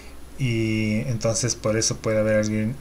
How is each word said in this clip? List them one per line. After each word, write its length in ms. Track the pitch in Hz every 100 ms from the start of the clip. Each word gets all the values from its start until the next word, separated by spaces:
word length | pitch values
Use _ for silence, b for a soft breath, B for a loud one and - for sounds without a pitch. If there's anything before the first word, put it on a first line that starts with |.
| B B - -
y 600 | 127 113 110 110 107 107 139
entonces 480 | 110 113 110 120 -
por 200 | 110 110
eso 200 | - -
puede 220 | 113 110
haber 180 | 110 107
alguien, 400 | 107 107 110 139